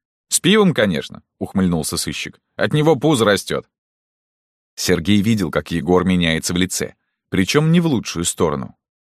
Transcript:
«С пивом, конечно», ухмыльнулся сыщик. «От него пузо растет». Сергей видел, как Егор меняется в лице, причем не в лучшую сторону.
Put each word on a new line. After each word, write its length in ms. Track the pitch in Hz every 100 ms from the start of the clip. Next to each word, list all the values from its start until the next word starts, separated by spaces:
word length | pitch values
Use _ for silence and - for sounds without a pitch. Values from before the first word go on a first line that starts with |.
| _ _ -
«С 100 | -
пивом, 340 | 156 214 202
конечно», 500 | 147 110 71 - - _ -
ухмыльнулся 580 | 95 95 92 85 73 87
сыщик. 420 | - 71 - - _ -
«От 180 | 107
него 220 | 151 151 147
пузо 300 | 147 143 107
растет». 420 | 98 - 71 - _ _ _ _ _ _ _ _ _ _ -
Сергей 460 | - 87 82 104
видел, 300 | 98 113 85
как 200 | 78 78
Егор 340 | 85 76 90 90
меняется 480 | 90 85 80 -
в 40 | 90
лице, 380 | 90 - - - _ _ _
причем 420 | 90 95 143 156
не 80 | 170
в 80 | 165
лучшую 380 | 127 - - 85
сторону. 500 | - 87 73 64 - _ _